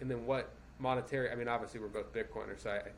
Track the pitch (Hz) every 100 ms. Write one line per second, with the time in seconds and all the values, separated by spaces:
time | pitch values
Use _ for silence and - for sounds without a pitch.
0 | 131 120 117 135 - - - - 131 127
1 | 120 139 127 120 120 117 110 117 107 107
2 | 101 113 107 113 104 101 110 101 107